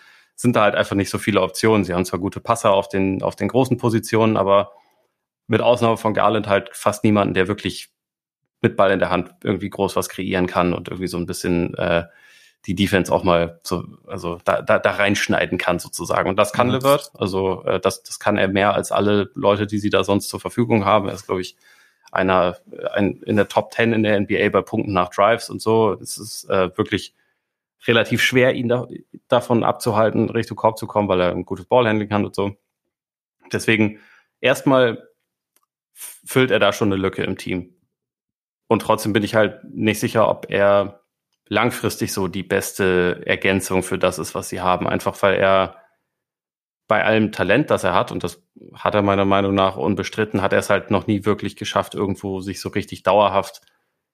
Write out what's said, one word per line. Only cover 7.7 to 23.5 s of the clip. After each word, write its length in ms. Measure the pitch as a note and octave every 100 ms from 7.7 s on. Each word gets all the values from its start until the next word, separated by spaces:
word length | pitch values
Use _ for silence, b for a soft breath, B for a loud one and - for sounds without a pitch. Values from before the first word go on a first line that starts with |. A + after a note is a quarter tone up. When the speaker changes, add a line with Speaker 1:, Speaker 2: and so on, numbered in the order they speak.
| - - _ _ _ _ _ _ _
Speaker 1:
mit 160 | A#2 -
Ball 140 | G2
in 80 | F#2+
der 100 | F2+
Hand 260 | F2+ E2+ _
irgendwie 260 | - F#2+ G2
groß 280 | - G2 -
was 100 | F#2
kreieren 400 | - F#2+ F#2+ F2+
kann 260 | F#2+ F2+
und 140 | F2 F2
irgendwie 200 | F2+ F#2
so 100 | F2
ein 80 | F2
bisschen, 480 | F2+ F2 F2 F2+
äh, 320 | - F2+ E2+ E2+ b b b b b -
die 80 | F#2
Defense 360 | G2 G2 F2+
auch 120 | F#2+
mal 360 | G2 E2+ E2+ -
so, 200 | - F#2 - - -
also 300 | F#2+ E2+ F2 -
da, 160 | -
da, 180 | - G#2
da 120 | G2+
reinschneiden 680 | F2+ G2+ G2+ - G2 F2 F2+
kann 220 | - F2
sozusagen. 500 | - - F2 E2+ F#2
Und 80 | F#2+
das 160 | G#2
kann 140 | - B2
Speaker 2:
Mhm. 60 |
Speaker 1:
LeVert, 380 | C3 C3+ C#3+ - -
also, 480 | G#2 F#2+ F#2+ F2+ -
äh, 140 | F#2+
das, 240 | F#2+ -
das 160 | - -
kann 180 | - G#2
er 100 | F#2+
mehr 260 | G2 G#2
als 180 | G2+ -
alle 380 | G#2 G#2 G#2 F#2+
Leute, 340 | - G#2 G2+ G#2
die 120 | G#2
sie 100 | G2+
da 140 | G2
sonst 260 | F#2+ G2+ -
zur 100 | -
Verfügung 460 | F#2 - A2+ A2+ G2
haben. 220 | G#2+ G2
Er 80 | F#2
ist, 120 | -
glaub 120 | F#2+
ich, 180 | F2+ - b b b b b
einer, 460 | F2+ F#2 F#2 F2+ F2 _ - -
ein, 280 | - G2+ -
in 120 | - G#2+
der 120 |
Top 240 | G2